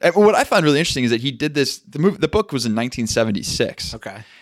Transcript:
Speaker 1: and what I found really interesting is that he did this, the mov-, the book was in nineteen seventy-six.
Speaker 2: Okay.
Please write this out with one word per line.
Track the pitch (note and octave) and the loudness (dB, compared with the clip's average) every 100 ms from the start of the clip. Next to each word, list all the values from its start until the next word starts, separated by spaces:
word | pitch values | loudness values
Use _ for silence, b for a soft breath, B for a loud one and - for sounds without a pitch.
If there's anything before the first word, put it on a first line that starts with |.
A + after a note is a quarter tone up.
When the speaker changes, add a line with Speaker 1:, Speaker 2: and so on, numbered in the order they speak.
Speaker 1:
and | F3 | 0
what | F3+ G#3 | 4 4
I | G#3 | 4
found | C#4 G#3+ | 2 2
really | D3+ C#3+ | 4 2
interesting | E3 C#3 | 0 0
is | B2 | 0
that | A2+ | 0
he | C3+ | -2
did | A#2+ D3 | -4 -4
this, | D3 B2+ - | 0 -2 -4
the | - C#3+ | -12 0
mov-, | F#3 G3+ | 0 0
the | D#3 | -2
book | G#3+ G#3+ | 0 -2
was | C3+ A#2 | -4 -2
in | |
nineteen | A2 A#2+ - A2 | -2 -4 -4 -2
seventy-six. | - A2 G2 - - A#2 - - | 0 0 -2 -4 -4 -4 -4 -12
Speaker 2:
Okay. | A2+ - G2+ B B | -12 -14 -16 B B